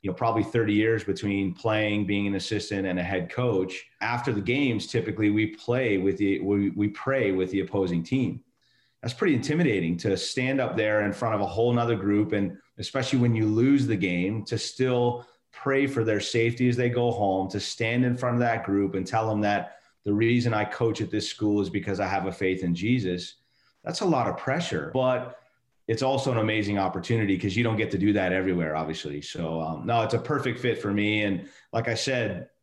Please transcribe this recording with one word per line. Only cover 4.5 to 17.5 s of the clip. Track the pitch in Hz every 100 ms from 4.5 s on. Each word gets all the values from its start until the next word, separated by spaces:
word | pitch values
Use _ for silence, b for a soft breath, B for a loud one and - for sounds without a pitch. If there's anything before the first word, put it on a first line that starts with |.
| 131 139 107 -
typically | 117 101 98 104
we | 107 107
play | - - 123 127 98
with | 98 95
the, | 104 98
we, | 95 101 98
we | 95 104
pray | - - 135 104
with | 92 92
the | 95
opposing | 90 101 92 87
team. | 82 131 113 - _ _ _ _ _ _
That's | 113
pretty | - 202 135
intimidating | - 151 165 101 82 85
to | 107 95
stand | - - 127 135
up | 127 -
there | 107 107 104
in |
front | 98 120 107
of |
a | 98
whole | 98 120
nother | 120 117 113
group. | 101 101 107
And | 107 98 92 B -
especially | 107 135 123 135
when | 120 113
you | 107
lose | 107 127 139 117
the | 104
game, | 92 87 92 110 101
to | 113
still | - - 131 123 120 120 B B _
pray | - 139 135 139
for | 127
their | 110 104
safety | - 117 113 120 123
as | 120
they | 123
go | 120 120
home, | 107 101 95 95